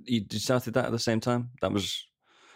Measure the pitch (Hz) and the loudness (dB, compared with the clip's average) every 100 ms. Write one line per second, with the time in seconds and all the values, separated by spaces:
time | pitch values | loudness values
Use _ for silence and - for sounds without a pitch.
0 | - 120 98 110 - 127 117 127 120 113 | -2 -2 0 -4 0 0 2 0 0 0
1 | - 110 123 120 123 - 95 101 92 - | 2 2 2 0 -2 -4 0 0 0 -6
2 | - _ _ _ - | -10 _ _ _ -20